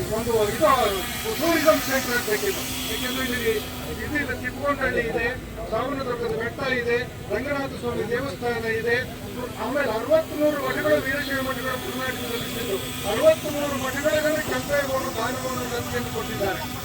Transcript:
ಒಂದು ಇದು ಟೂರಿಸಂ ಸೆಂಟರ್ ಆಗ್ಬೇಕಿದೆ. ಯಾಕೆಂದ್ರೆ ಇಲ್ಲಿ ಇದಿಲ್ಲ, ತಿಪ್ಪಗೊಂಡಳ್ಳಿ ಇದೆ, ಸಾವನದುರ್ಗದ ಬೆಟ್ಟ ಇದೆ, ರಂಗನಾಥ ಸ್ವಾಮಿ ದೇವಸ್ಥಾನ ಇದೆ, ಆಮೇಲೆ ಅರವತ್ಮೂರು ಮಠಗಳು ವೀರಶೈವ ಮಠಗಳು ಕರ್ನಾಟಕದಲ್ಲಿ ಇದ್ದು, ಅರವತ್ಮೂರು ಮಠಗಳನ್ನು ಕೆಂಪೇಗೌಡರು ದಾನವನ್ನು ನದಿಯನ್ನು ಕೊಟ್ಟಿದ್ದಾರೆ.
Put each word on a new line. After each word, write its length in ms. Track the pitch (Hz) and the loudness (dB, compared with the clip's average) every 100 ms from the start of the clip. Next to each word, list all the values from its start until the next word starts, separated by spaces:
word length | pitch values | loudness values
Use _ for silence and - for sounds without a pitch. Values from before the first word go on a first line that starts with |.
| 185 220 | -2 0
ಒಂದು 160 | 233 226 208 | 2 4 2
ಇದು 180 | 226 302 262 214 190 - - 220 226 | 4 6 6 4 2 -2 -4 -2 0
ಟೂರಿಸಂ 400 | 330 330 277 269 - | 2 6 6 4 4
ಸೆಂಟರ್ 260 | 262 247 240 | 0 2 0
ಆಗ್ಬೇಕಿದೆ. 460 | 220 208 196 185 - - - | 2 0 0 -2 -4 -4 -2
ಯಾಕೆಂದ್ರೆ 340 | 220 254 262 247 | -2 -2 -2 -2
ಇಲ್ಲಿ 280 | 233 226 214 - - 156 156 | 0 0 0 -2 -8 -8 -6
ಇದಿಲ್ಲ, 260 | - 294 277 247 | -2 -2 -2 -4
ತಿಪ್ಪಗೊಂಡಳ್ಳಿ 600 | 254 262 285 269 262 240 226 | -6 -2 -2 2 2 0 0
ಇದೆ, 180 | 226 233 - - - - | 0 -2 -2 -8 -8 -4
ಸಾವನದುರ್ಗದ 640 | 220 262 269 247 247 226 220 | -2 -2 -2 -2 -2 -2 -2
ಬೆಟ್ಟ 180 | 233 - 262 254 | -4 -4 -2 0
ಇದೆ, 160 | 240 240 - - - | 2 0 0 -8 -4
ರಂಗನಾಥ 400 | 214 277 277 269 240 | -4 -2 -2 -2 -4
ಸ್ವಾಮಿ 240 | 240 233 220 | -4 -2 -2
ದೇವಸ್ಥಾನ 500 | 240 277 269 480 453 226 220 | -2 -2 -4 -2 -2 0 0
ಇದೆ, 160 | 226 339 508 - - - - - | 2 0 0 -6 -8 -6 -6 -4
ಆಮೇಲೆ 260 | 226 285 220 220 | -2 0 0 0
ಅರವತ್ಮೂರು 600 | 247 320 320 294 302 285 262 | 4 4 4 2 2 2 0
ಮಠಗಳು 320 | 262 302 294 262 | 0 4 4 4
ವೀರಶೈವ 340 | 285 269 269 262 | -2 0 -2 -2
ಮಠಗಳು 260 | 247 254 254 | -2 -4 -4
ಕರ್ನಾಟಕದಲ್ಲಿ 640 | 254 247 254 240 233 240 247 240 | -4 -4 -4 -4 -4 -4 -4 -4
ಇದ್ದು, 160 | 240 247 - - 190 | -2 -2 -4 -4 -2
ಅರವತ್ಮೂರು 640 | 220 311 320 302 294 285 269 | 6 6 6 2 -2 -2 -2
ಮಠಗಳನ್ನು 580 | 262 262 302 302 302 311 302 | -2 0 2 4 2 0 0
ಕೆಂಪೇಗೌಡರು 640 | 254 254 285 269 262 262 214 | -2 0 0 2 0 -2 -2
ದಾನವನ್ನು 440 | 233 262 254 247 247 | -2 -2 -4 -4 -4
ನದಿಯನ್ನು 380 | 240 240 240 240 226 | -4 -2 -2 -2 -4
ಕೊಟ್ಟಿದ್ದಾರೆ. 460 | - 208 196 175 - - | -4 0 0 0 -4 -6